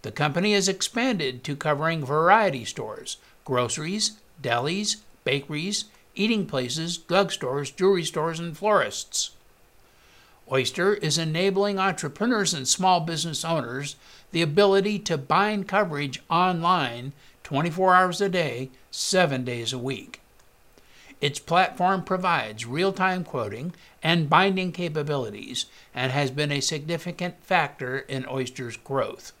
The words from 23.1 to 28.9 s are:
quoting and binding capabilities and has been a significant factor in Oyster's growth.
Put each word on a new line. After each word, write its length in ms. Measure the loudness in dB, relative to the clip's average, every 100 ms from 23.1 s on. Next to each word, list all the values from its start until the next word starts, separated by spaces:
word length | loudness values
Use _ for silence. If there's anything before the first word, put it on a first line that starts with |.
| 0
quoting 520 | -4 -4 -4 -6 -8 -10 -20 _
and 280 | 0 2 4
binding 420 | 4 4 2 -2
capabilities 960 | -4 -4 -4 -2 -2 -4 -8 -10 -8 -8 -12 -14
and 160 | -4 -2
has 200 | 0 0
been 200 | 0 -2
a 100 | 0
significant 720 | -2 -4 -4 -6 -6 -6 -6 -8
factor 540 | 0 2 2 -4 -6 -6
in 280 | -4 -6 -4
Oyster's 520 | -4 -6 -6 -10 -10
growth. 540 | -4